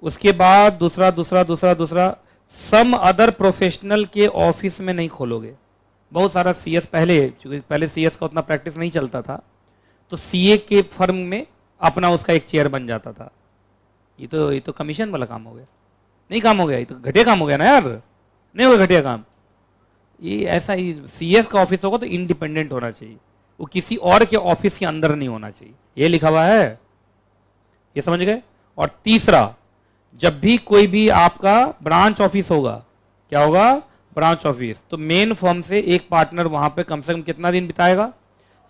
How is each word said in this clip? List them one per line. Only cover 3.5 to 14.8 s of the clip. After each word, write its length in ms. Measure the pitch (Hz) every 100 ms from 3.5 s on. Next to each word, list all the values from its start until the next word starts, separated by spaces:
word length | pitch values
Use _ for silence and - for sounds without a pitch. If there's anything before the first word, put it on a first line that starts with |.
| - 185 - 196 208 202
के 140 | 202 208
office 540 | - 170 160 190 -
में 120 | 185
नहीं 140 | 175 165
खोलोगे। 460 | - 123 113 110 139 _ _ _ _ _
बहुत 200 | 170 190
सारा 200 | 180 180
सीएस 340 | 175 - 165 -
पहले, 340 | 165 170 160 131
क्योंकि 300 | - 135 143
पहले 280 | - 151 160
सीएस 280 | 165 160 -
का 100 | 160
उतना 140 | 160
practice 340 | 156 147 170 156
नहीं 140 | 170
चलता 320 | 160 131 127
था, 200 | 117 135 - _ _ _ _ _ -
तो 40 | 170
सीए 400 | - 180 190 208
के 220 | - 202 185
firm 240 | - 185 185
में 300 | 180 208 311 _ _ -
अपना 300 | 170 180 180
उसका 220 | 170 -
एक 120 | 160
chair 240 | - 156 139
बन 180 | 135 117
जाता 260 | 113 120
था। 180 | 104 117 _ _ _ _ _ _ _ _ -
ये 80 | 120
तो, 240 | 156 147
ये 80 | 135
तो 120 | -
commission 380 | -